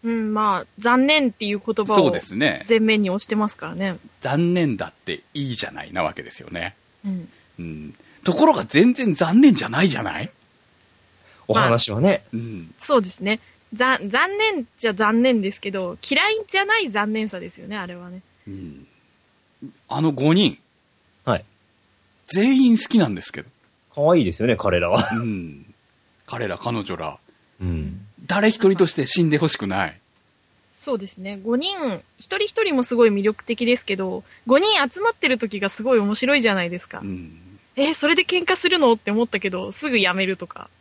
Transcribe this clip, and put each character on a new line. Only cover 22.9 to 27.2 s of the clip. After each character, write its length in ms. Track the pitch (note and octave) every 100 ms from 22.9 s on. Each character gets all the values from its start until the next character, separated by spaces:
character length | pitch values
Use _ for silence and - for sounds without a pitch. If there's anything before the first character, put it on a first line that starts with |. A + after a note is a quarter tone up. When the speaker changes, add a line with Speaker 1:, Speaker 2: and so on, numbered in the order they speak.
| A#3
Speaker 2:
な 80 | D3+
ん 80 | F#2
で 60 |
す 80 | -
け 100 | -
ど。 80 | - _ _ _ _
Speaker 3:
可 180 | - D3
愛 100 | F3
い 40 | G#2
で 60 |
す 120 | -
よ 40 | A#2+
ね、 80 | A2
彼 240 | G2+ F2
ら 100 | F2
は。 200 | A2+ -
Speaker 2:
う 40 | A2+ A#2
ん。 400 | G2+ E2 C#2 C#2 - _ _ _ _ -
彼 200 | A#2+ A2
ら、 100 | E2+
彼 260 | A#2+ A#2
女 120 | G2 F2
ら。 220 | D#2+ D2